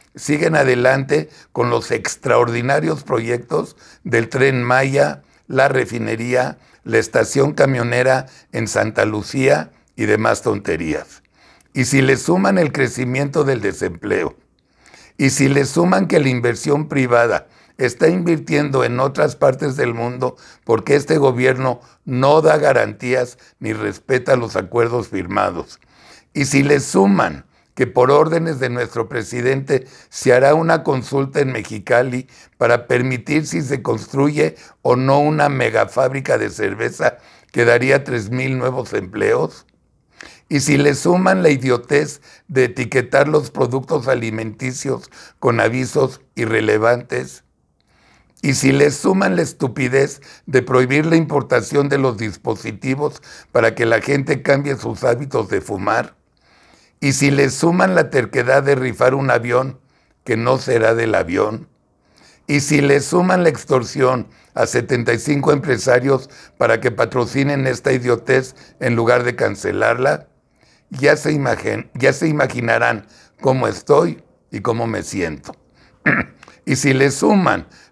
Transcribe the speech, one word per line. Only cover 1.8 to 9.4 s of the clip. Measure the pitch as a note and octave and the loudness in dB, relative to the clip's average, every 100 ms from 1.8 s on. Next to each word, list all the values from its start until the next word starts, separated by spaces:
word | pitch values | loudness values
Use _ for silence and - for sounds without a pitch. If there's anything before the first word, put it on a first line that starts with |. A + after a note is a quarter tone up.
| - | -2
extraordinarios | A2+ - - - A#2 A#2+ A#2 A#2+ D3 D#3+ D#3 | -6 -6 -8 0 2 2 -2 -2 -2 -2 -6
proyectos | - A#2+ A2+ A#2+ - D#3+ - - - - | -4 -4 -2 -6 -4 -6 -6 -14 -20 -14
del | - A#2 A2+ | -2 -2 0
Tren | B2+ C#3 C3 | 0 2 2
Maya, | A#2+ B2+ C3+ C#3 D3 C#3+ _ _ - | 2 2 2 2 0 -2 _ _ -6
la | C3 C#3 | 0 2
refinería, | C3+ B2 A#2+ A2 A2+ A#2+ B2 C3 - _ _ | 2 -2 -6 -6 -6 -2 -2 -2 -6 _ _
la | - A2+ | 0 0
estación | - A#2+ - C#3 C#3+ | 2 0 0 0 0
camionera | D3 C#3+ B2+ A#2 A#2+ B2+ C3 C3 - _ | 2 2 2 0 0 2 0 -2 -20 _
en | A#2 G#2+ | -6 -2
Santa | G#2+ G#2+ G#2+ G#2+ | -2 -2 0 0
Lucía | G#2+ G2+ C3+ | -2 -6 0